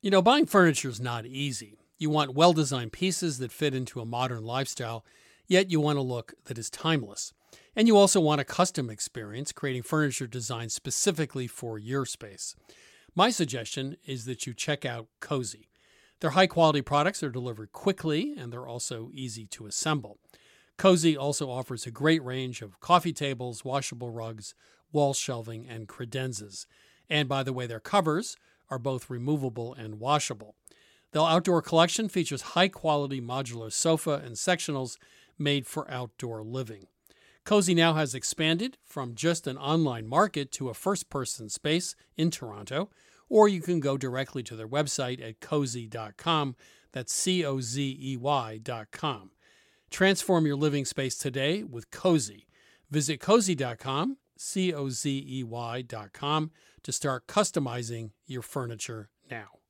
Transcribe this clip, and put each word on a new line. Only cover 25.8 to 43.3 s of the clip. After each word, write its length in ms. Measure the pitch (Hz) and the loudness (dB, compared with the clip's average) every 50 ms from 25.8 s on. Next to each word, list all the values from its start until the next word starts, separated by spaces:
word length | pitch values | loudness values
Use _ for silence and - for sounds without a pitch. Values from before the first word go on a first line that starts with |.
| 110 101 | -12 -14
credenzas. 800 | - - 127 113 107 131 131 131 117 101 104 101 98 - - _ _ _ _ _ _ _ _ _ | -12 -12 -10 -6 -4 -4 -4 -4 -6 -8 -12 -12 -16 -16 -16 _ _ _ _ _ _ _ _ _
And 180 | 156 151 147 | 0 0 0
by 160 | 127 139 135 | 0 0 -2
the 120 | 135 135 131 | -2 -2 -4
way, 120 | 127 123 | -4 -6
their 140 | 117 117 110 | -6 -8 -10
covers 560 | _ - - 202 165 160 151 180 240 - - _ _ _ _ _ _ _ | _ 2 2 4 4 4 2 0 -2 -4 -12 _ _ _ _ _ _ _
are 80 | 135 131 | -8 -4
both 320 | 120 139 131 123 - - | -2 -2 -2 -2 -6 -8
removable 640 | 127 120 120 139 156 147 135 127 110 120 117 120 131 | -8 -4 0 0 0 0 0 -4 -4 -6 -8 -8 -10
and 260 | 131 113 110 107 107 | -12 -12 -12 -10 -4
washable. 540 | 113 135 147 147 - - 120 101 104 104 - _ _ - _ _ _ _ _ _ _ _ | 2 2 2 2 2 -2 -6 -10 -12 -20 -20 _ _ -20 _ _ _ _ _ _ _ _
The 100 | - 151 | 2 2
outdoor 380 | 160 165 160 180 165 190 175 160 | 4 6 6 4 4 4 4 4
collection 480 | - - 170 160 170 175 - - 220 202 | 2 4 6 6 6 6 4 -2 -2 0
features 320 | - 185 156 - 147 127 | 0 -2 -2 -2 -4 -8
high-quality 800 | - - - 170 185 196 - - - 160 151 147 143 139 139 131 | -8 -2 2 2 2 2 2 -2 0 2 2 2 0 -2 -4 -6
modular 500 | 120 117 123 135 135 117 120 117 113 110 | -6 -4 -4 -4 -4 -6 -8 -10 -10 -6
sofa 520 | - - - 165 160 156 - 165 143 143 - | -4 0 4 4 4 4 2 -2 -2 -2 -4
and 120 | 127 113 | -10 -8
sectionals 600 | - - 190 180 156 - - 147 135 131 120 - _ _ _ _ _ _ _ _ - | -4 0 0 0 0 0 -4 -4 -4 -4 -6 -10 _ _ _ _ _ _ _ _ -2
made 280 | 147 143 143 143 123 | 0 0 0 0 -2
for 220 | - - 156 - - | -4 -8 -8 -8 -6
outdoor 520 | - 123 127 110 _ - 131 120 113 110 | -8 -8 -8 -10 _ -10 -8 -8 -8 -8
living. 440 | 107 110 120 131 127 107 110 98 107 _ _ _ _ _ _ _ _ _ _ _ _ | -8 -8 -6 -6 -6 -8 -10 -18 -20 _ _ _ _ _ _ _ _ _ _ _ _
Cozy 300 | - 214 208 180 180 175 | 4 4 4 6 6 4
now 180 | 165 165 170 | 6 6 4
has 220 | 156 156 151 131 120 | 4 2 0 -2 -4
expanded 640 | 127 - - - - 156 160 165 170 226 262 - _ | -6 -6 -6 -4 0 0 0 2 0 -2 -6 -8 _
from 320 | _ - - 143 131 120 117 | _ -12 -10 -8 -8 -8 -6
just 320 | 120 151 165 170 165 - | 0 0 0 0 0 -4
an 120 | 143 127 143 | -6 -8 -4
online 480 | 139 139 156 165 160 139 120 113 110 | 0 2 2 4 4 2 0 -4 -6
market 440 | 110 131 165 208 196 - 151 139 - | 2 4 4 4 4 2 -4 -4 -4
to 180 | - - 135 123 | -6 -6 -6 -6
a 40 | 107 | -6
first-person 760 | - - 185 202 - - _ - 143 127 - - - 113 104 | -4 -2 -2 -2 -2 -4 _ -6 -4 -4 -4 -8 -10 -10 -10
space 440 | - - - 147 156 175 180 - - _ _ _ _ | -10 -4 0 0 0 0 0 -4 -10 _ _ _ _
in 140 | - 160 170 | 0 0 0
Toronto, 580 | 160 - 135 113 104 101 104 - 127 151 196 - _ _ _ _ _ _ _ | 0 -2 -10 -12 -10 -12 -10 -4 -4 -4 -4 -4 _ _ _ _ _ _ _
or 200 | _ | _